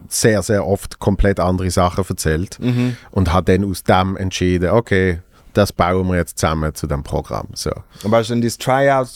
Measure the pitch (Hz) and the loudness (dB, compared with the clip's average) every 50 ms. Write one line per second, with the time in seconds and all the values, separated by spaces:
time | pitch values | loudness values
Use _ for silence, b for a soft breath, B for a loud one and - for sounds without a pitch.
0 | - - - - - 120 110 101 90 - 110 101 78 78 98 - - - - - | -14 -8 -6 0 2 2 2 2 0 0 -2 0 0 0 -2 -4 -4 -12 -14 -4
1 | - - 98 - - 101 98 - 85 90 92 90 92 92 87 95 90 90 87 - | 0 0 2 2 2 2 2 2 0 0 0 0 -2 0 0 2 2 2 0 -2
2 | 95 - 95 - - 80 78 78 92 - - - - 123 123 123 123 123 120 B | -4 -4 -6 -4 -2 0 0 0 -2 -6 -8 -6 -4 -2 0 0 0 -2 -4 B
3 | B B - 101 95 82 80 92 85 - 95 92 101 98 92 - - - 104 92 | B B 0 0 2 2 2 2 4 4 2 2 2 0 -4 -4 0 2 4 4
4 | 92 95 95 - 95 95 - - 90 90 90 87 90 85 92 117 117 - 101 95 | 4 0 -2 -4 -4 -6 -2 0 0 2 2 2 2 2 2 2 2 2 0 2
5 | 95 92 87 85 - _ b b b b _ 107 101 98 - - 90 87 92 95 | 2 2 0 -2 -8 _ b b b b _ 2 2 2 2 0 0 2 2 0
6 | 92 92 90 87 85 - - - - 82 78 80 78 78 73 - - 73 73 71 | 0 0 0 0 -2 -4 -4 -2 -2 0 0 0 -2 -4 -4 -6 -6 -4 -4 -4
7 | 71 - - 73 73 - 57 53 50 - - - - - - - - B B B | -4 -4 -6 -6 -6 -6 -8 -10 -10 -10 -12 -8 -6 -6 -6 -8 -12 B B B
8 | B 101 110 117 113 110 120 120 117 117 - - - - 127 135 139 139 139 135 | B 2 2 2 2 2 -2 0 0 -2 -2 -4 -2 0 0 2 4 2 2 2
9 | 131 123 - | 0 -4 -8